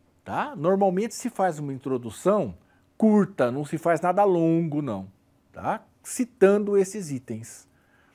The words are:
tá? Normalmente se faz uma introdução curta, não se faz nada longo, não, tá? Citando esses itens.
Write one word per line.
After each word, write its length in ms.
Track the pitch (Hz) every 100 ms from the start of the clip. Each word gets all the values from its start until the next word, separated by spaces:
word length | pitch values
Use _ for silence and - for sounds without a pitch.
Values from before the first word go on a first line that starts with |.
| _ _
tá? 320 | - 123 262 240
Normalmente 580 | 160 196 196 180 233
se 160 | - 240
faz 300 | - 185 151
uma 120 | 143
introdução 840 | 135 139 127 117 - 180 208 127 85 _ _ _ -
curta, 560 | 220 214 190 - 123
não 120 | 131
se 140 | 147 160
faz 220 | 175 160
nada 240 | 180 180
longo, 580 | 202 175 165 165 170 147
não, 280 | 143 98 98 - _ _ _
tá? 320 | 90 107 214 - _
Citando 720 | - - 247 - 190 202 202 202
esses 360 | 190 220 160
itens. 560 | 131 - 110 113 - - _ _ _ _